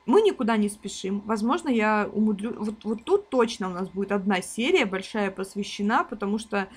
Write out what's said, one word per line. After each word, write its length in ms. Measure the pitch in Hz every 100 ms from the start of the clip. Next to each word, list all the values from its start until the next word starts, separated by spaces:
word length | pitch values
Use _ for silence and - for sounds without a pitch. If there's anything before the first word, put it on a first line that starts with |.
| -
Мы 140 | 339
никуда 360 | 440 - 226 220
не 120 | 208
спешим. 520 | - 202 - 190 202 208
Возможно, 440 | 220 220 330 330
я 400 | 233 214 214 202
умудрю-, 420 | - 214 196 214 -
вот, 240 | 208 214 208
вот 180 | 220 -
тут 240 | 403 403
точно 400 | 262 226 - 185
у 40 |
нас 160 | 175 185
будет 220 | 180 196
одна 300 | 202 190 185
серия 440 | 185 - 247 370 220
большая 460 | 190 196 220 196
посвящена, 720 | 196 196 208 196 - 202 247 349
потому 300 | 226 202 214
что 280 | - 202 190